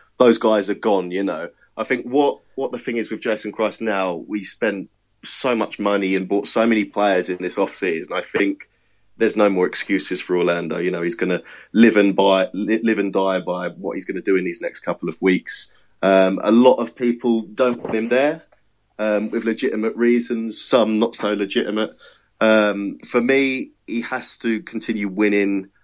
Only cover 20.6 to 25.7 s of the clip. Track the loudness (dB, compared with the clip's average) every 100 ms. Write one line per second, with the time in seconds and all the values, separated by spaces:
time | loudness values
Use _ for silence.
20.6 | 0 2 4 2 0 0 -2 -2 -2 -2
21.6 | -2 -2 -4 -8 -20 _ _ 0 4 4
22.6 | 4 0 -6 -8 -2 0 2 2 2 -2
23.6 | -8 _ -8 -6 -6 -8 -10 -6 -2 -2
24.6 | -4 -8 -4 -4 -4 0 2 2 2 0
25.6 | -4